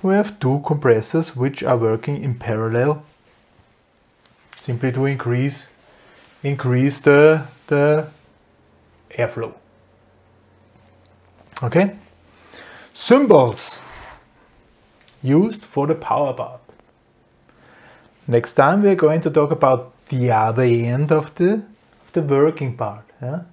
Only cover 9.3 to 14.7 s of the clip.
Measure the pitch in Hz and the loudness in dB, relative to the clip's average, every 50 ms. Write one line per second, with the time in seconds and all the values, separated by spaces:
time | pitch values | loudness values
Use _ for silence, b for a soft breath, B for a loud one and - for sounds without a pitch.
9.3 | - 117 113 - - - _ _ _ _ _ _ _ _ _ _ _ _ _ _ | -4 -8 -10 -10 -12 -18 _ _ _ _ _ _ _ _ _ _ _ _ _ _
10.3 | _ _ _ _ _ _ _ _ _ _ _ _ _ _ _ _ _ _ _ _ | _ _ _ _ _ _ _ _ _ _ _ _ _ _ _ _ _ _ _ _
11.3 | _ _ _ _ - - - 120 - 170 190 202 202 - - _ _ _ _ B | _ _ _ _ -14 -8 -8 0 2 2 2 2 -2 -10 -20 _ _ _ _ B
12.3 | B B B B B B B B B B B B B - - - 233 277 285 233 | B B B B B B B B B B B B B -10 2 4 4 4 6 6
13.3 | 196 147 127 117 107 - - - - - B B B B B B B B B B | 6 6 6 4 -2 -6 -10 -12 -12 -14 B B B B B B B B B B
14.3 | _ _ _ _ _ _ _ _ | _ _ _ _ _ _ _ _